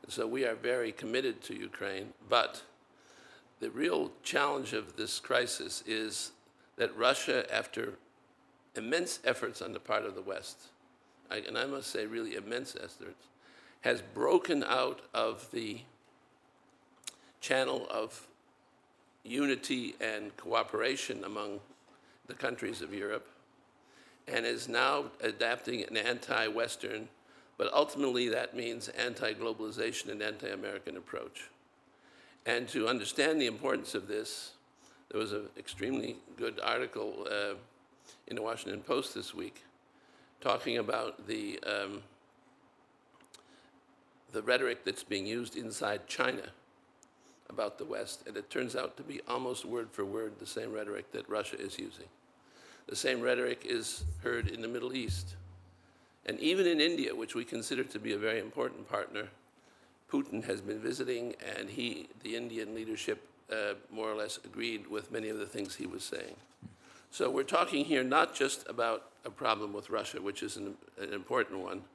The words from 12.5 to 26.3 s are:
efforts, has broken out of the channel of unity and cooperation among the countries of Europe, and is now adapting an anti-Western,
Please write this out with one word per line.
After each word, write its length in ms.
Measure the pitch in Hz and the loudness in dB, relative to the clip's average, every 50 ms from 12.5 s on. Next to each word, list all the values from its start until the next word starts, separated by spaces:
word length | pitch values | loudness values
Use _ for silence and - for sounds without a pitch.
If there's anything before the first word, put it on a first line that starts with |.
| 120 123 139 131 - | -4 -4 -4 -6 -8
efforts, 520 | - - 101 - - - 90 - - - - _ _ - - - - - - - _ | -10 -10 -12 -12 -14 -14 -14 -14 -16 -20 -20 _ _ -20 -20 -20 -20 -20 -20 -20 _
has 200 | - 127 120 110 | 2 2 2 2
broken 640 | 98 - 101 - 123 143 156 190 - 175 165 143 - | 0 -8 0 2 6 8 8 8 6 6 2 2 4
out 380 | - 120 131 127 117 - - - - - | 6 6 6 6 2 0 -6 -12 -2 0
of 360 | 117 113 113 113 113 - - | 2 2 2 0 -4 -10 -6
the 280 | - - 113 107 104 117 127 - - _ _ - _ _ _ _ _ _ _ _ _ _ _ _ _ _ _ _ _ - - - - - - - - _ | -4 -4 -4 -4 -6 -8 -10 -16 -20 _ _ -20 _ _ _ _ _ _ _ _ _ _ _ _ _ _ _ _ _ -16 -16 -16 -16 -16 -20 -20 -14 _
channel 460 | - - 131 131 131 131 131 120 113 - | 2 4 4 4 6 4 2 0 0 -2
of 360 | - 107 110 117 - - - - - _ _ _ _ _ _ _ _ _ _ _ _ _ _ _ _ _ | -2 -2 -2 -4 -8 -14 -16 -20 -20 _ _ _ _ _ _ _ _ _ _ _ _ _ _ _ _ _
unity 720 | _ 113 120 135 143 139 131 - - - 131 127 120 90 - - | _ -2 2 2 4 4 4 2 2 0 0 0 0 -4 -4 -2
and 340 | - 113 110 104 104 104 98 - | -2 -2 -2 -2 -6 -8 -10 -10
cooperation 840 | - 87 113 113 101 - - 107 113 131 139 135 - - 123 - 98 | -2 2 2 4 4 2 0 2 2 2 2 0 -2 -4 -4 -4 -4
among 360 | 92 107 104 104 101 101 101 101 - - _ _ - - - - - - - _ | -6 -4 -4 -4 -4 -6 -8 -10 -16 -20 _ _ -20 -20 -20 -20 -20 -20 -20 _
the 80 | - 127 | -16 -8
countries 460 | - - 120 120 - 113 98 87 - | -2 -2 -2 0 0 -2 -4 -2 -4
of 140 | 85 78 101 | -6 -6 -4
Europe, 340 | 101 101 101 107 120 - - - - - _ _ - _ _ _ _ _ - - - - - - - - | -4 -2 -2 -2 -4 -6 -10 -20 -20 -20 _ _ -20 _ _ _ _ _ -20 -20 -20 -20 -20 -20 -16 -8
and 200 | - - 117 117 | -2 0 2 2
is 220 | 117 117 113 120 127 | 2 0 0 -2 2
now 380 | 117 120 131 131 147 143 143 123 - - | 6 6 8 8 6 4 2 -2 -6 0
adapting 640 | 123 113 107 110 117 117 120 123 - - 123 110 - | 0 0 2 4 2 2 2 2 0 -2 -2 -2 -2
an 120 | - 113 | 0 0
anti-Western, 1120 | 110 107 120 120 120 - - | 2 4 4 2 0 0 2